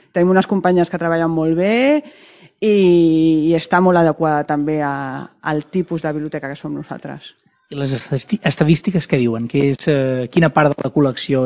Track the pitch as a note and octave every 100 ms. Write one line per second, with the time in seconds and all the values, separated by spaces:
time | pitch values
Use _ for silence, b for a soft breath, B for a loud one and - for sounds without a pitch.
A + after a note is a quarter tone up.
0 | B F3+ F3+ F#3+ - G3 F3+ F3+ E3+ F3
1 | E3+ E3 E3 E3 D#3+ E3 F#3+ A#3 C4 D4+
2 | - B B B B B G#3+ G#3 F#3 F3
3 | E3 D#3+ D#3+ D#3 D#3 E3 - F3+ F#3 F3
4 | E3 D3+ D#3+ D3 D3 D3 D3 D#3 C#3+ C#3
5 | C3+ C3+ - _ D#3+ D3+ - F#3 F3 E3
6 | D#3+ D3+ D3+ D3+ C#3 C#3 D#3 C#3+ D#3 -
7 | D3 C#3+ - _ _ _ _ C#3+ C#3 C3+
8 | - C3+ - G#3 D#3 - D3+ E3 - F3+
9 | - C#3+ A#2+ A2+ A#2 C#3+ C#3 C3+ - C#3+
10 | C3 B2+ A#2+ - D#3+ D#3 D3+ C#3+ C3+ -
11 | C#3 B2 - C3+